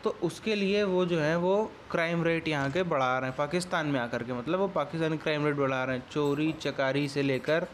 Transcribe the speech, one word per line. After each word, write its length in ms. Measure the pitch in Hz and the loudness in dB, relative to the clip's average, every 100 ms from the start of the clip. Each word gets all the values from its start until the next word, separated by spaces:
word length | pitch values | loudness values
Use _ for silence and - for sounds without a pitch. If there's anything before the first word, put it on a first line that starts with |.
तो 60 | 220 - | -4 -2
उसके 320 | 170 - 220 | -2 -2 -2
लिए 280 | 208 196 202 | 0 2 2
वो 200 | 208 180 180 | 2 2 2
जो 120 | 170 | 2
है 180 | 151 170 | 2 2
वो 320 | 175 196 220 - - | 4 2 0 -6 -4
crime 320 | 170 165 170 | -2 0 2
rate 240 | 165 165 156 | 2 2 0
यहाँ 220 | 147 139 | 0 0
के 120 | 160 | 0
बढ़ा 340 | 180 147 127 127 | 0 2 2 2
रहे 100 | 131 | -2
हैं 80 | 131 | -2
पाकिस्तान 500 | 147 175 180 180 151 | -2 -2 -2 -2 0
में 120 | 139 | 0
आकर 220 | 120 120 | 0 -4
के, 100 | 120 | -4
मतलब 260 | 127 120 185 | -6 -2 0
वो 100 | 196 | 0
पाकिस्तानी 460 | 180 143 160 160 156 | 0 -2 -2 -2 -2
crime 280 | 160 151 147 | -2 0 0
rate 100 | 143 | 0
बढ़ा 260 | 135 131 | 0 0
रहे 120 | 127 127 | -2 -4
हैं। 80 | 123 | -4
चोरी 420 | 151 147 143 156 | -2 0 0 0
चकारी 520 | 156 143 135 135 139 143 | -2 -6 -2 0 0 0
से 140 | 143 | 0
लेकर 440 | 139 131 120 160 175 | 0 0 2 0 0